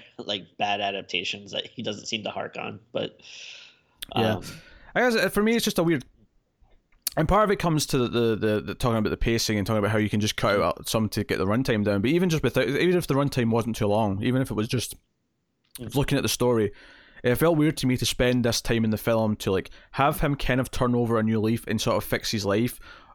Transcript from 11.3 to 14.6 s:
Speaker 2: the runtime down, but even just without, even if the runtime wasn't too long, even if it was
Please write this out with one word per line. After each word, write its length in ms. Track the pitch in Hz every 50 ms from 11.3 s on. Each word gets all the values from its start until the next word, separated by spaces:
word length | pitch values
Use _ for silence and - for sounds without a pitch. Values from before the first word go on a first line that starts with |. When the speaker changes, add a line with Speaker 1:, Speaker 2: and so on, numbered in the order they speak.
| - -
Speaker 2:
the 60 | 90
runtime 360 | 98 107 123 135 143 117 104 104
down, 180 | 104 101 98
but 100 | 98 127
even 180 | 160 175 190 180
just 140 | 160 143 131
without, 240 | 120 - 127 131
even 280 | 113 139 - 160 180 180
if 100 | 180 156
the 80 | - 139
runtime 340 | 135 143 135 - 131 117 113
wasn't 260 | 110 117 113 117 110
too 120 | - 113
long, 340 | 101 101 110 113 101 95 98 110
even 160 | 127 123 131
if 100 | 131 -
it 20 | 110
was 120 | 101